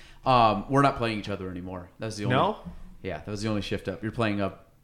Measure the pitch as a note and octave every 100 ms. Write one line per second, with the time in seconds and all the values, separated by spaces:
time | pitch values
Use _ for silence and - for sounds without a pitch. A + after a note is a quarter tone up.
0 | - - - B2+ A2+ G#2 G2 C3+ C#3 C3
1 | A#2 G#2+ G2+ G2 F#2 F2+ F#2 F#2 E2+ _
2 | A2 G#2 G#2 B2+ F3+ G#3+ - - - -
3 | F#2+ D#2 F2+ G#2 A2 G#2+ F#2+ G2 - F#2
4 | G#2+ B2 A2+ G2+ F#2+ - - _